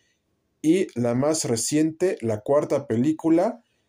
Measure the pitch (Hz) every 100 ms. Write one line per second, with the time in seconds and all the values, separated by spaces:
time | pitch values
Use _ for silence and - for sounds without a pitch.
0 | _ _ _ _ _ _ 151 185 - 120
1 | 120 123 147 160 135 117 - 151 160 156
2 | 185 - 113 107 - 143 160 147 - 113
3 | 143 156 165 165 208 233 _ _